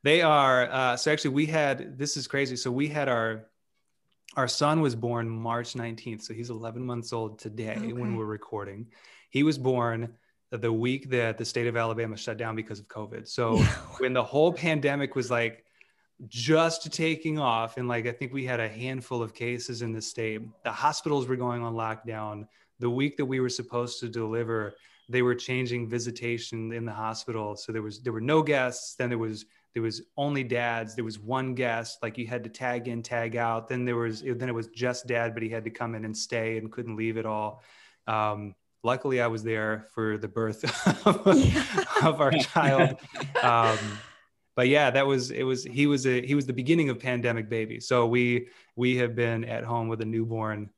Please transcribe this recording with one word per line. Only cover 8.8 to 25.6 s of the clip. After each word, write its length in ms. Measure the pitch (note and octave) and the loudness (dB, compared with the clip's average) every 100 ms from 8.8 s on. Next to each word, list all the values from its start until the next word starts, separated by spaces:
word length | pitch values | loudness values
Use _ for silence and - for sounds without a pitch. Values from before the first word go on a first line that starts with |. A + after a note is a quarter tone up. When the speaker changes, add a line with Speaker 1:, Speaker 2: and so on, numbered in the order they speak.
| A#2 - - - _ | -16 -18 -20 -20 _
Speaker 1:
He 120 | C3+ | 2
was 160 | D3+ C#3 | 2 2
born 560 | B2+ B2+ A#2 A2+ A#2 - _ _ _ | 0 2 0 -2 -6 -10 _ _ _
the 220 | A#2+ A2+ | -4 0
week 380 | A2+ B2 C3+ C3+ | 0 0 -2 -2
that 260 | B2+ A2+ A2 | 0 0 -2
the 60 | |
state 220 | A2+ B2 A#2+ | -4 -2 0
of 100 | A#2 | 0
Alabama 400 | A2+ A2+ A2+ G#2 | -2 -2 -4 -6
shut 200 | - A2 | -8 -6
down 180 | A#2 | -6
because 240 | A2 A2 G#2 | -6 -8 -12
of 80 | G#2 | -12
covid. 400 | G#2+ G#2+ A2+ - | -12 -10 -12 -8
So 300 | - A#2 G#3+ | 0 4 6
Speaker 2:
<laughs> 20 | |
Yeah. 60 | A2 - - - | 6 4 -8 -2
Speaker 1:
when 140 | B2+ | 0
the 100 | B2+ | 2
whole 300 | A2+ C#3 E3 | 2 4 4
pandemic 640 | E3+ E3 D3+ C#3 C#3+ C#3 C#3 | 4 0 2 2 0 -2 -2
was, 140 | B2 | 0
like, 320 | A#2+ A#2 A2+ _ _ _ _ _ _ A#2 | 0 0 -4 _ _ _ _ _ _ -12
just 640 | A#2+ A#2+ D#3+ E3 E3 D#3 | -6 4 6 6 0 -6
taking 460 | - D#3+ D#3 D#3+ D3+ | -2 0 0 -2 0
off, 380 | C3+ A2+ A2+ - | 2 2 0 -4
and, 100 | B2 | -2
like, 180 | A#2+ A#2 | -2 -2
I 60 | |
think 200 | A#2 C3 | -4 -8
we 120 | C3+ | -6
had 160 | B2+ A#2+ | -4 -2
a 80 | A2 | -2
handful 540 | G#2+ B2+ C3 B2 B2 | -4 -6 -8 -6 -6
of 120 | A2 | -6
cases 480 | - A#2+ A#2+ - A#2 | -6 -6 -6 -8 -6
in 100 | A#2 | -6
the 100 | A2 | -6
state, 380 | A2 - A2 G#2+ A2+ - | -8 -6 -6 -6 -12 -10
the 80 | A#2+ | -8
hospitals 540 | A2+ C#3+ D#3 E3 C#3+ B2 | 0 0 0 0 0 0
were 80 | B2+ | -2
going 260 | B2 A#2+ | -2 -2
on 120 | A#2 | -4
lockdown. 720 | A2+ A2+ A2 A#2+ A2 G#2+ G#2 G#2+ _ _ _ | -4 -4 -6 -8 -8 -8 -10 -14 _ _ _
The 100 | A#2+ | -2
week 260 | B2 C#3+ C#3 | 0 0 0
that 80 | C3 | -2
we 140 | C3 | 0
were 80 | B2+ | 0
supposed 520 | B2 A#2+ A#2+ A#2+ - | -2 -4 -4 -4 -6
to 80 | A#2 | -6
deliver, 680 | A2+ A2 A2+ A#2 A2+ G#2 - _ _ - | -4 -2 -2 -2 -2 -4 -10 _ _ -2
they 140 | B2+ | 2
were 120 | B2 | 2
changing 540 | A#2+ - B2+ | 2 -2 -2